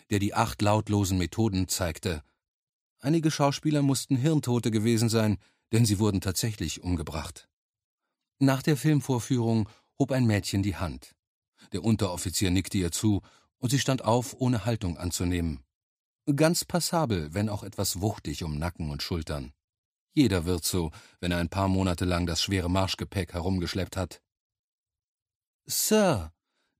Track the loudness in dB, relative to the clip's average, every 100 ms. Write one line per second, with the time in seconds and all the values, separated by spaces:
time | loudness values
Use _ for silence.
0 | -2 0 2 0 0 0 2 2 2 0
1 | 2 0 0 0 0 0 -2 -2 -4 -4
2 | -4 -6 -8 _ _ _ _ _ _ _
3 | -2 0 0 2 2 2 0 2 2 0
4 | 0 0 2 2 2 0 0 0 2 2
5 | 2 2 2 0 _ _ _ 2 4 4
6 | 2 2 0 -2 -4 -4 -6 -4 -2 -2
7 | -2 -8 -8 -12 -20 _ _ _ _ _
8 | _ _ _ -2 0 0 0 0 2 2
9 | 2 -2 0 0 2 2 0 -6 _ -2
10 | 0 2 4 2 2 0 -2 -2 -6 -8
11 | -14 _ _ _ _ _ -12 -4 0 2
12 | 2 -2 -4 0 2 2 0 0 -2 0
13 | 0 0 -2 _ _ _ -2 0 0 0
14 | 2 0 0 -2 0 0 0 -2 -2 -4
15 | -4 -2 0 0 -2 -6 -12 _ _ _
16 | _ _ -2 2 2 2 -2 -4 -2 0
17 | 0 0 -2 -2 -2 -4 -8 -6 -4 -2
18 | -2 -4 -8 -6 -6 -4 -4 -4 -6 -6
19 | -6 -6 -4 -8 -10 -16 _ _ _ _
20 | _ 2 2 2 0 -2 -2 -2 -2 -6
21 | -20 _ -2 -2 -2 0 2 2 2 0
22 | 0 0 0 -2 0 0 0 0 0 -2
23 | -6 -4 -4 -4 -2 -2 -2 -4 -4 -4
24 | -6 -8 _ _ _ _ _ _ _ _
25 | _ _ _ _ _ _ -8 -4 2 4
26 | 4 2 -2 -12 _ _ _ _